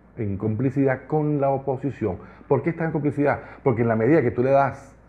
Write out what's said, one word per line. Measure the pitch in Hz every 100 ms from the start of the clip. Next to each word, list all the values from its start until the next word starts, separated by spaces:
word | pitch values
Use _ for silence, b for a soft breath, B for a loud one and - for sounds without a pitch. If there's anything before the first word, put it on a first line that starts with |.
| - -
en | 104 95
complicidad | 110 107 135 139 135 127 -
con | 151 151 147
la | 139
oposición. | 135 135 131 143 - 107 87 B B -
¿Por | 135
qué | 170
está | 165
en | 160
complicidad? | 156 147 143 143 123 B B
Porque | 135 113
en | 117
la | 110
medida | 113 160
que | 123
tú | 110
le | 127
das | 139 135 - - -